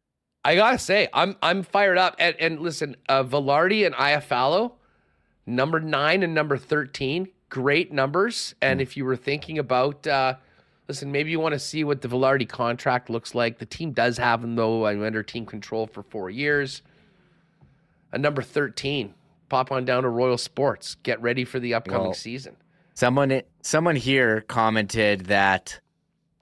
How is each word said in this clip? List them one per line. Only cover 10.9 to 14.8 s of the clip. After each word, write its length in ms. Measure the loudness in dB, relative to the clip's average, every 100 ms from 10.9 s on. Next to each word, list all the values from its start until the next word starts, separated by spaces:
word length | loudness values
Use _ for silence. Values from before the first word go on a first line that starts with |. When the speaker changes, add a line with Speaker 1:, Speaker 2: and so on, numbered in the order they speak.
| -10 -6
Speaker 1:
maybe 200 | -4 -2
you 80 | -2
wanna 180 | -2 -2
see 260 | -4 -2
what 180 | -2 -2
the 60 | -2
Velarde 400 | 0 2 2 0
contract 640 | -4 -2 -2 0 -2 -2
looks 240 | -8 -4
like. 240 | -2 -2 -2
The 80 | -12
team 260 | -10 -6
does 260 | 0 0 2
have 260 | 0 0
him, 120 | 0 0
though, 300 | 2 2